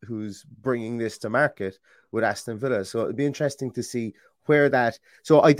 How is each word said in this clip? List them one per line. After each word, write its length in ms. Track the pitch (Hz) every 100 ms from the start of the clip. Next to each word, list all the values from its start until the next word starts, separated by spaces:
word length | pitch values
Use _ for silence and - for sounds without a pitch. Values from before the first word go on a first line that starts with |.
who's 400 | 101 113 107 95
bringing 540 | - 110 127 120 113 120
this 200 | 113 -
to 100 | 110
market 480 | 120 147 - 95 - _ _ _
with 120 | 113
Aston 340 | 110 104 - 110
Villa. 260 | 131 113 95
So 160 | 113
it'll 120 | 101
be 120 | 117 143
interesting 460 | 139 147 - 131
to 120 | 123
see 300 | 113 123 113 - _ _ -
where 240 | 147 143
that. 280 | 127 120 - _ _
So 180 | - 151
I, 120 | 156